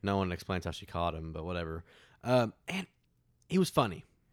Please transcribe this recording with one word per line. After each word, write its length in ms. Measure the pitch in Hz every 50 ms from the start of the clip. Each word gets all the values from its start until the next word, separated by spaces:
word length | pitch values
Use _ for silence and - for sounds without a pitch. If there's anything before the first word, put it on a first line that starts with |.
| -
no 140 | 98 98
one 160 | 98 95 92 87
explains 320 | 85 - - 92 90 -
how 80 | 87 82
she 120 | - -
caught 300 | - - 87 85 85 80
him, 180 | 78 80 80 80
but 120 | 80 80
whatever. 400 | 87 90 87 85 80 80 85 87 - - - - - _ _ -
Um, 280 | 113 127 127 120 110 - _ _
and 220 | - 175 190 185 - _ _ _ _ _ _ _ _ _ _ _ -
he 80 | 160 185
was 120 | 185 -
funny. 340 | - - 131 107 85 78 - _ _ _ _ _